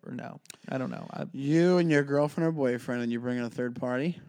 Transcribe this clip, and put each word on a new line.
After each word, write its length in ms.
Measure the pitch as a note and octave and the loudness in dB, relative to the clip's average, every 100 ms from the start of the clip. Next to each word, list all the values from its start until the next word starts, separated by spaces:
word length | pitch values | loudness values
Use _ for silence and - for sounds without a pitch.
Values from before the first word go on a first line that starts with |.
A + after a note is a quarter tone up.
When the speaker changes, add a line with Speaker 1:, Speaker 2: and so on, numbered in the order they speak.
Speaker 1:
Or 100 | - | -12
no? 280 | B2 A#2+ - - - - | -10 -12 -14 -20 -18 -6
I 120 | C3 | -4
don't 100 | B2+ | -4
know. 160 | - - | -8 -10
I 140 | - D2 | -10 -8
Speaker 2:
You 460 | C3 C#3 D#3+ F3 F3+ | -6 2 4 6 6
and 140 | E3+ | 6
your 100 | D3 | 4
girlfriend 460 | C#3 C#3+ D3 E3+ E3 | 4 2 2 2 0
or 40 | |
boyfriend, 520 | D#3 C3 A#2+ B2 B2 | 2 0 0 -2 -2
and 80 | A#2 | -2
you 80 | A#2 | -2
bring 180 | B2 B2 | -2 -2
in 60 | |
a 80 | A#2 | -4
third 240 | B2+ B2 B2 | -4 -4 -4
party? 400 | B2+ B2+ E3 E3+ | -2 0 -2 -4